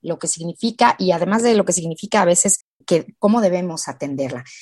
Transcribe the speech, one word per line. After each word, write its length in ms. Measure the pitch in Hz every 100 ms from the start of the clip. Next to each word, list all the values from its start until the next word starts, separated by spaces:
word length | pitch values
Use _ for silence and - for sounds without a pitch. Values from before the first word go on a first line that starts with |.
lo 160 | 160 165
que 80 | 165
significa 680 | - 165 160 233 233 240 -
y 100 | 185
además 320 | 165 175 220
de 140 | 240 214
lo 100 | 185
que 80 |
significa 480 | 170 165 160 196 214
a 40 | 175
veces 400 | 175 - - _ _ -
que, 300 | 165 - -
cómo 240 | 202 233
debemos 460 | 196 180 180 165 -
atenderla. 560 | 135 143 135 135 127 127 -